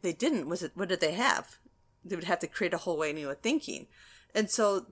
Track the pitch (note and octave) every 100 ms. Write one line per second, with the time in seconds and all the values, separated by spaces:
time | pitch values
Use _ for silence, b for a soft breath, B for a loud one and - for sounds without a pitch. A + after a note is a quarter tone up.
0 | F3+ D#3 C#4 A#3+ C#3+ F#3 D#3+ E3+ F#3+ F#3
1 | D#3 F3 C4 D#2 - - - _ _ _
2 | F3+ F3+ E3+ F3 E3 - F3+ F3 F3+ D#3
3 | D#3 D3+ C#3 C#3+ A3 D4+ - D#2 - b
4 | b b b G#3 G#3 - G#3 F#3+ -